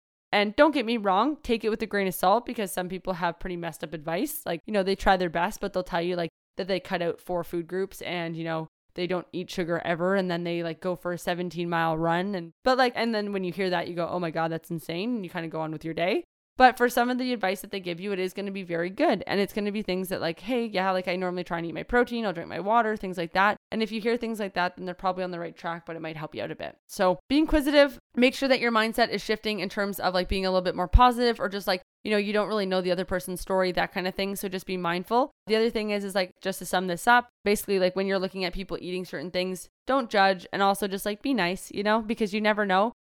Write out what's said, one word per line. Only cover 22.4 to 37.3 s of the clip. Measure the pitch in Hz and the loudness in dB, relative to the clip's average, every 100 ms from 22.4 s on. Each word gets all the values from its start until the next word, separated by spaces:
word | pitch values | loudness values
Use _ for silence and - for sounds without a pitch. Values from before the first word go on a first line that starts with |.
| 82 | -6
my | 95 | -6
water," | 196 233 220 | 2 2 2
things | 220 190 185 | -2 -4 -6
like | 170 | -2
that. | 185 202 - _ | 2 2 2 _
And | 220 | -4
if | 214 | -2
you | 220 | -2
hear | 226 233 | -2 -2
things | 226 214 | -2 -4
like | 196 | -4
that, | 190 180 - | -2 -2 -2
then | |
they're | 185 | -8
probably | 180 190 185 | -4 -2 -2
on | 185 | -4
the | 170 | -6
right | 170 165 | -8 -8
track, | 175 170 - | -8 -8 -8
but | 165 | -8
it | |
might | 160 156 | -8 -8
help | 151 | -8
you | 113 | -6
out | 131 | -6
a | |
bit. | 156 78 - _ | -6 -10 -12 _
So | - 185 180 - | 2 2 2 2
be | 277 | 4
inquisitive, | 311 311 269 285 285 - - | 6 4 6 6 6 4 -6
make | - 254 | 4 4
sure | - 269 | 4 2
that | 254 | 4
your | 240 | 4
mindset | 226 220 226 226 | 2 2 2 0
is | 202 | 0
shifting | - 214 214 208 | -2 -2 -2 -2
in | 190 | -4
terms | - 202 196 | -2 -4 -2
of, | 175 | 0
like, | 180 180 | 0 0
being | 196 | 0
a | 190 | 2
little | 185 | 2
bit | 180 165 | 0 0
more | 180 | 4
positive | 226 247 233 240 226 | 8 8 6 2 0
or | 208 | -2
just, | 202 202 | -4 -2
like, | 185 - _ | -2 -4 _
you | - | 0
know, | 214 | 0
you | 202 | 2
don't | 208 190 | 2 2
really | 214 190 | 0 0
know | 185 | 0
the | 180 | 2
other | 180 180 | 0 0
person's | 190 185 180 | -4 -4 -8
story, | - 190 185 | -2 0 2
that | 180 175 | 0 -2
kind | 196 180 | -2 -4
of | |
thing. | 208 196 196 | -4 -4 -4
So | 202 | -6
just | 185 - | -6 -6
be | 185 | -4
mindful. | 170 175 180 233 285 _ - | -2 -2 0 0 0 _ -2
The | 220 | 2
other | 226 | 2
thing | 226 214 | 0 -2
is, | 208 | -2
is, | 202 | -2
like, | 190 180 _ | -2 -2 _
just | 185 185 | -6 -6
to | 180 | -2
sum | 185 185 | -2 0
this | 170 - | 0 4
up, | 240 240 | 4 4